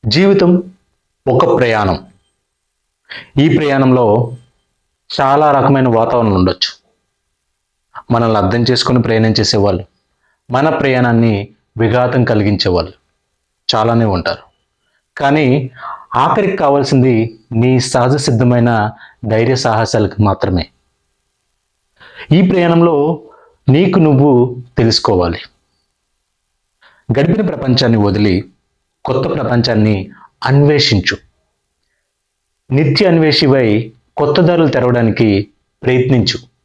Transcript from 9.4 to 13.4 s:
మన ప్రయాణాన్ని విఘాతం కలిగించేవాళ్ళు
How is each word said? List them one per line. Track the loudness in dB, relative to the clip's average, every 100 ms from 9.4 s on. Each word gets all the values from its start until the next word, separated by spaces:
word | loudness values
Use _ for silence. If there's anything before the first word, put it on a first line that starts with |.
| 0 0 0 -2 -8 _ _ _ _ _ _
మన | -2 -2 -2
ప్రయాణాన్ని | -2 0 0 2 0 -2 -6 _ _ -4
విఘాతం | 0 0 0 0
కలిగించేవాళ్ళు | 0 0 0 0 0 -2 -4 -12 _ _ _ _